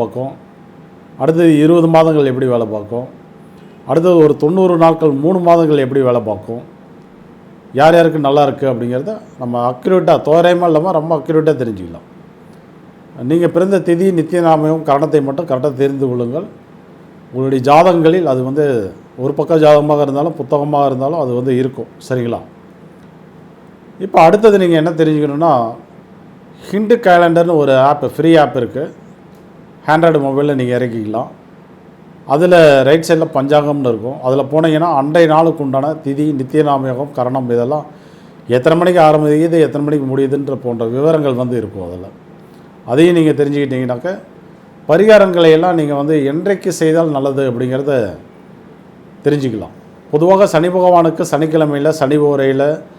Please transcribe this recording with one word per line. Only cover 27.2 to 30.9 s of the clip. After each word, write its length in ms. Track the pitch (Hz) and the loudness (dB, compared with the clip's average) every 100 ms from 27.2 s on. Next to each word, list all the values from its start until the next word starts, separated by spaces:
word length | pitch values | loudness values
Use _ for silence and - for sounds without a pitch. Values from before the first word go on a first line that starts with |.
| 170 165 170 165 | 4 2 2 0
ஒரு 100 | 143 131 135 | 2 2 2
ஆப், 180 | 147 131 | 0 -4
ஃப்ரீ 160 | - 156 165 | -2 2 4
ஆப் 160 | 147 135 | 2 0
இருக்கு. 220 | 117 127 170 - - - - - - - - - - | -6 -6 -10 -12 -20 -20 -20 -20 -20 -20 -20 -10 0
Android 240 | 156 165 156 139 | 2 4 2 0
மொபைல்ல 260 | 135 147 139 | -2 -2 -2
நீங்க 120 | 123 123 | -2 -2
இறக்கிக்கலாம். 560 | 123 | -4